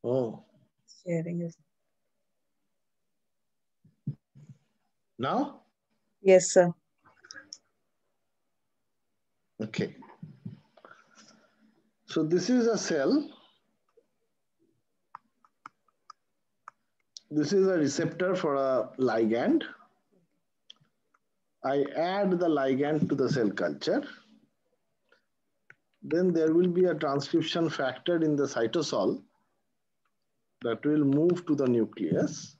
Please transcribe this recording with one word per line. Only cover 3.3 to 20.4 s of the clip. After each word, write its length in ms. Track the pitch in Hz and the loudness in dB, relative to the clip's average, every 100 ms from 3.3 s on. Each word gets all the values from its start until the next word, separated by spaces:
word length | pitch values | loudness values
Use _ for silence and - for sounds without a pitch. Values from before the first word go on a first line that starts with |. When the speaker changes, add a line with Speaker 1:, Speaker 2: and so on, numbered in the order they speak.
| _ _ _ _ _ _ _ - - _ 139 147 - _ _ _ _ _ - | _ _ _ _ _ _ _ -12 -12 _ -20 -20 -20 _ _ _ _ _ -8
Speaker 1:
Now? 440 | 131 202 294 - _ _ _ _ _ _ | -4 -2 -4 -8 _ _ _ _ _ _
Speaker 2:
Yes, 300 | 196 185 180 | 6 6 8
sir. 200 | 196 175 - _ _ _ _ - - - - _ _ _ _ _ _ _ _ _ _ _ _ _ _ _ _ _ _ _ _ | 4 4 0 _ _ _ _ -20 -20 -20 -20 _ _ _ _ _ _ _ _ _ _ _ _ _ _ _ _ _ _ _ _
Speaker 1:
Okay. 360 | 110 - 98 - - - - - - - _ - - - _ - - - _ _ _ _ _ _ - | -8 -4 -6 -8 -20 -20 -20 -16 -18 -18 _ -20 -20 -20 _ -20 -20 -20 _ _ _ _ _ _ -6
So 160 | - | -2
this 280 | 156 175 175 | 0 0 2
is 160 | 247 226 | 2 2
a 100 | 214 | 0
cell. 360 | - 160 135 277 294 - _ _ _ _ _ _ _ _ _ _ _ _ _ _ _ _ _ - _ _ _ _ - _ _ _ _ - _ _ _ _ - _ _ _ _ - _ | -2 -2 2 0 -2 -14 _ _ _ _ _ _ _ _ _ _ _ _ _ _ _ _ _ -20 _ _ _ _ -20 _ _ _ _ -20 _ _ _ _ -20 _ _ _ _ -20 _
This 220 | 151 147 | -2 0
is 140 | 196 190 | 2 2
a 120 | 180 | 2
receptor 580 | 143 - 160 - 185 185 | 0 0 -4 -2 -2 -2
for 180 | 170 | -2
a 360 | 139 135 131 110 - | 0 0 0 -2 -2
ligand. 680 | 127 113 113 113 165 311 - - - _ _ _ _ _ | 0 2 0 0 2 0 -2 -16 -20 _ _ _ _ _